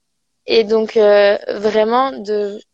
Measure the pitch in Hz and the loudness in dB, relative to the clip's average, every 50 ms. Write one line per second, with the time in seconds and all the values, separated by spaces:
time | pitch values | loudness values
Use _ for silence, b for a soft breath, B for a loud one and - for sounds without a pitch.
0 | _ _ _ _ _ _ _ _ _ - 233 226 226 202 220 220 220 214 - 233 | _ _ _ _ _ _ _ _ _ 0 0 0 2 2 0 -2 -2 0 0 2
1 | 208 208 208 202 202 202 208 - - - - 208 202 214 208 214 214 220 233 247 | 4 4 4 4 4 2 2 0 -4 -8 -8 -4 -4 -2 0 0 0 0 0 0
2 | 269 269 262 254 208 202 214 208 208 202 202 214 - _ | -2 -2 -4 -8 -8 -6 -6 -4 -4 -6 -8 -12 -16 _